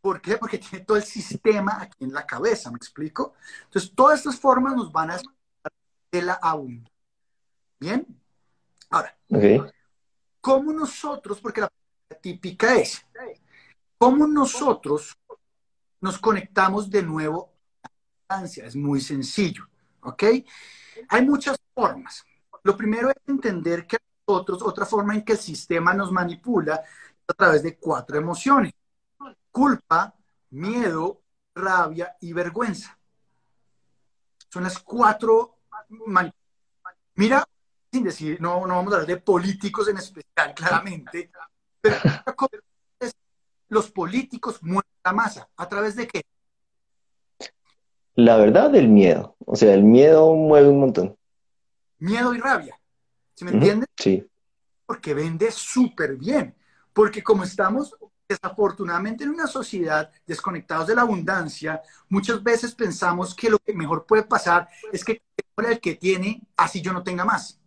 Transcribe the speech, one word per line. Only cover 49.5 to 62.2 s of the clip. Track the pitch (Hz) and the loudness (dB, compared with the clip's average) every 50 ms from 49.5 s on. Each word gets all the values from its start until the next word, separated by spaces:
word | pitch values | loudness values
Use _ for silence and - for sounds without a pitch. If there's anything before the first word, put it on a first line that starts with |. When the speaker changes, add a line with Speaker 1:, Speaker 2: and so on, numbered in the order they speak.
| - | 0
Speaker 2:
sea, | - - 107 98 | 6 6 8 8
el | 98 101 | 10 8
miedo | 107 113 123 139 151 160 156 156 160 160 | 10 10 10 10 10 10 8 8 6 6
mueve | 156 156 156 151 147 143 143 | 4 4 6 8 10 10 10
un | 143 139 | 8 6
montón. | 139 131 113 - 90 95 - _ _ _ _ _ _ _ _ _ _ _ _ _ _ _ _ _ | 4 2 2 0 -2 -2 -6 _ _ _ _ _ _ _ _ _ _ _ _ _ _ _ _ _
Speaker 1:
Miedo | 156 175 208 233 247 247 240 | -6 -4 -2 -2 0 -2 -2
y | 240 | -2
rabia. | 233 269 262 - - - - _ _ _ _ _ _ _ _ _ _ _ _ | -2 -2 -2 -2 -2 -10 -20 _ _ _ _ _ _ _ _ _ _ _ _
¿Sí | - 180 | -14 -8
me | 175 | -2
Speaker 2:
Ujú, | - 107 | 2 4
Speaker 1:
entiendes? | 127 190 208 220 247 - _ | 4 6 4 4 -2 -6 _
Speaker 2:
sí. | - - 196 190 190 - _ _ _ _ _ _ _ _ _ _ _ _ | -2 0 2 2 2 -2 _ _ _ _ _ _ _ _ _ _ _ _
Speaker 1:
Porque | _ 151 - - 156 147 | _ -12 -10 -6 -6 -4
vende | 139 151 165 165 165 202 226 | -4 -4 -6 -4 -2 -2 -2
súper | 220 - - - - 254 254 208 - - 165 131 135 | -2 -4 -12 -6 0 0 0 0 0 -4 -4 -4 -4
bien. | 131 135 185 269 294 190 - - _ _ _ _ _ _ _ _ | -6 -4 -2 -2 -2 -2 -4 -10 _ _ _ _ _ _ _ _
Porque | 208 214 208 208 214 - | 4 4 4 2 -6 0
como | - 220 196 180 | 0 2 2 2
estamos, | 185 - - 202 190 208 254 294 - - _ - - _ _ _ _ | -4 -4 -2 -2 0 0 -2 -4 -6 -10 _ -20 -20 _ _ _ _
desafortunadamente, | 202 - - 190 190 - 208 196 - - 202 175 175 175 190 214 226 240 285 | -8 -6 -6 -12 -4 0 -2 -2 0 -4 -8 -6 -4 -4 -4 -6 -8 -8 -6
en | 285 | -8
una | 302 339 320 | -6 -4 -6
sociedad | 294 - 262 240 - - 190 170 160 151 151 151 151 _ _ _ | -6 -6 -8 -8 -8 -6 -6 -4 -2 -2 -2 -4 -4 _ _ _
desconectados | - 165 - - 190 185 165 - _ 170 160 160 | -12 -12 -8 -8 -8 -8 -8 -10 _ -6 -6 -2
de | 165 220 | 0 0
la | 226 247 | 2 2
abundancia, | 240 208 185 160 170 190 190 170 151 - - 151 156 160 160 - _ _ _ _ _ | 0 0 -4 -4 -4 -4 -4 -4 -8 -10 -10 -8 -8 -8 -8 -10 _ _ _ _ _
muchas | 190 196 | -4 -2